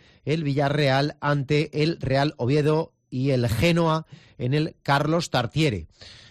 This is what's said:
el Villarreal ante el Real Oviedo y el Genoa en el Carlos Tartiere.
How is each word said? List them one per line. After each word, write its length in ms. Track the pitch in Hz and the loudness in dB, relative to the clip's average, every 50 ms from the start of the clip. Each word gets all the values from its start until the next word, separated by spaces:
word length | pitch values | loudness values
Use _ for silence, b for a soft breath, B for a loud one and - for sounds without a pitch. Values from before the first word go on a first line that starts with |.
| b b b b - | b b b b -6
el 180 | 131 156 170 | -4 -2 -2
Villarreal 760 | 151 139 131 147 139 139 143 151 147 131 131 139 143 156 - _ | -2 -2 0 0 0 2 2 2 2 2 2 2 0 -2 -4 _
ante 600 | 147 143 147 143 127 - 147 147 160 - - 151 | -2 -2 0 0 0 0 0 0 -2 -2 -2 -2
el 160 | 156 170 - - | -2 -2 -2 -4
Real 340 | 131 117 131 135 143 151 - | -2 -2 0 0 0 0 -2
Oviedo 560 | - 123 123 147 151 143 156 156 160 165 - _ _ _ _ | -2 -2 0 2 2 2 2 0 0 -2 -6 _ _ _ _
y 220 | 135 127 135 139 | -6 -2 0 0
el 180 | 131 123 120 107 | 2 2 0 0
Genoa 580 | 113 - 170 170 165 170 170 160 156 160 160 B B B B B B | 0 2 2 2 4 2 2 2 0 -2 -4 B B B B B B
en 160 | - 123 127 | -6 -4 -2
el 220 | 143 151 156 - - _ | 0 0 -2 -4 -6 _
Carlos 480 | - 147 139 143 147 151 165 175 - - | -2 0 0 2 2 0 0 0 -2 -2
Tartiere. 560 | - 127 117 - - 151 160 135 104 85 78 B B B B B B B B B | -2 -2 -2 -2 0 0 0 0 0 -4 -6 B B B B B B B B B